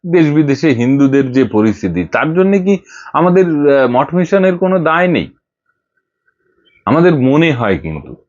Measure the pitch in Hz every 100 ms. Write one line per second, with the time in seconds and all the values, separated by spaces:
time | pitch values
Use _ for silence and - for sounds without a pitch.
0 | 180 175 151 151 147 135 160 117 120 139
1 | 135 139 131 127 120 107 110 101 98 85
2 | 85 117 143 165 190 196 185 190 _ -
3 | - 147 175 180 180 151 143 139 127 123
4 | 147 170 175 196 190 175 185 185 160 160
5 | 180 139 73 _ _ _ _ _ _ _
6 | _ _ _ _ _ _ _ _ - 143
7 | 175 156 131 147 165 127 110 92 80 76
8 | 64 60